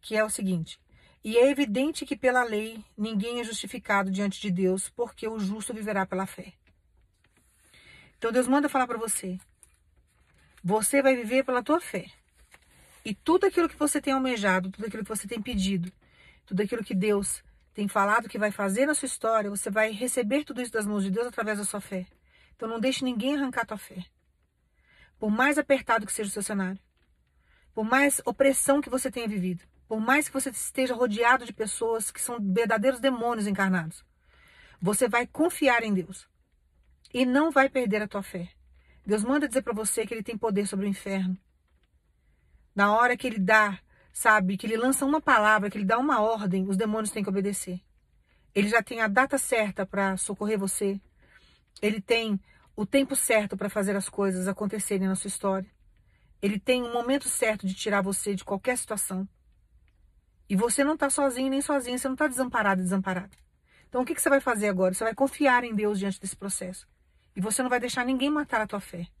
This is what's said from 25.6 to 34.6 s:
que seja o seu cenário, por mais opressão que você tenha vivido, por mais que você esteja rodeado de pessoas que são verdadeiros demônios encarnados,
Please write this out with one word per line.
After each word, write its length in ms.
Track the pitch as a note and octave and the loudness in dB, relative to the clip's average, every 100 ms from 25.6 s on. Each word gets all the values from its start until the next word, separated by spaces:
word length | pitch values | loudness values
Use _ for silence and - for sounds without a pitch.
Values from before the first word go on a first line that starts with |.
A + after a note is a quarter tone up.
| C#4+ C4+ - A3+ G#3 | 2 2 4 0 0
que 60 | |
seja 180 | - G#3 | -6 -6
o 20 | |
seu 120 | G#3 | -6
cenário, 360 | G3+ G3+ F#3+ G3 _ _ _ _ _ _ _ _ _ | -4 -2 -4 -6 _ _ _ _ _ _ _ _ _
por 120 | - G#3+ | -6 2
mais 360 | B3+ C#4+ - - | 4 4 2 -4
opressão 560 | - C#4 C4 - C#4 | 2 4 4 4 2
que 80 | C#4 | 2
você 200 | B3+ C4 | -2 -4
tenha 200 | B3+ A#3 | -4 -4
vivido, 340 | G#3 F3+ F3 - _ _ | -2 -2 -4 -10 _ _
por 120 | A3 | -4
mais 260 | A3 C#4 D4+ | 4 4 2
que 60 | |
você 160 | C4+ C4+ | -2 -4
esteja 440 | - - - C4 | -6 -8 -2 -2
rodeado 520 | A#3+ B3 G#3 A#3 C4 A#3+ | 2 0 2 4 4 2
de 80 | |
pessoas 580 | A3 A3 - A3+ A3+ G#3 | -6 -6 -2 -2 -2 -4
que 100 | - | -8
são 160 | - A#3 | -6 -4
verdadeiros 580 | G3+ F#3 A#3 A3 A#3+ B3+ | -2 0 2 2 2 2
demônios 480 | C4+ B3 A#3 A#3 G#3 | 0 0 -2 0 -2
encarnados, 560 | G3 F#3+ F#3 D#3+ - _ _ _ _ _ - | 0 2 0 -2 -12 _ _ _ _ _ -20